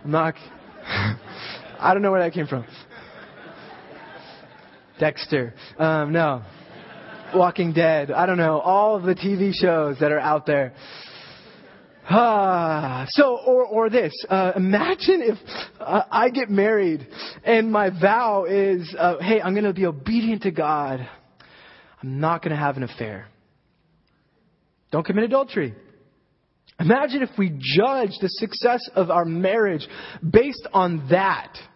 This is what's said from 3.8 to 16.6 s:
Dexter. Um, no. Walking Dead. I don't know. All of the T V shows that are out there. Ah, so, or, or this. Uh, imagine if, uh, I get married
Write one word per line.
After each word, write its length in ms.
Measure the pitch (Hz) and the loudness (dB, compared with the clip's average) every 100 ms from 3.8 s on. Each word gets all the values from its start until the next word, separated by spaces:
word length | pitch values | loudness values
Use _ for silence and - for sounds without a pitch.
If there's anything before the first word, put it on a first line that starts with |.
| - - - 1077 - - - - - - _ - | -20 -20 -20 -20 -20 -20 -20 -20 -20 -20 _ -2
Dexter. 540 | 151 151 - 147 120 - - - | -2 -2 -4 -2 -2 -10 -20 -2
Um, 320 | 160 156 147 | 0 0 0
no. 320 | 165 160 131 104 - - - - - - - - | 0 0 -2 -8 -20 -20 -20 -20 -20 -20 -20 -4
Walking 380 | 190 180 170 170 | 2 2 2 0
Dead. 380 | 160 165 160 143 | 2 4 2 0
I 140 | 147 180 | 0 2
don't 120 | 180 | 2
know. 220 | 165 156 | 2 2
All 360 | - 190 214 214 | 2 4 4 2
of 80 | |
the 120 | 180 185 | 0 -2
T 200 | 190 196 | -2 0
V 180 | 196 | 0
shows 460 | 185 180 165 147 135 | 2 2 2 0 0
that 120 | 147 | 0
are 80 | 151 | 2
out 260 | 147 151 143 | 2 0 2
there. 280 | 143 131 113 - - - - - - - - - - - - - | 0 0 -6 -20 -20 -20 -20 -20 -20 -20 -20 -20 -20 -20 -20 0
Ah, 1000 | 196 240 214 196 180 165 156 143 131 135 | 4 4 4 2 0 0 -2 -4 -6 -6
so, 260 | - 285 240 | 2 2 2
or, 280 | - 254 240 | 2 2 2
or 240 | 214 226 | 0 2
this. 220 | 233 175 - - | 2 0 -6 -2
Uh, 240 | 190 185 185 | 0 2 0
imagine 640 | 185 202 330 381 - 370 | 2 2 2 -2 2 2
if, 160 | 233 208 - - - - | 2 -2 -6 -14 -14 -12
uh, 220 | - 185 - | -2 -2 0
I 200 | 202 240 | 2 2
get 180 | 247 240 | 0 -2
married 580 | 196 | 2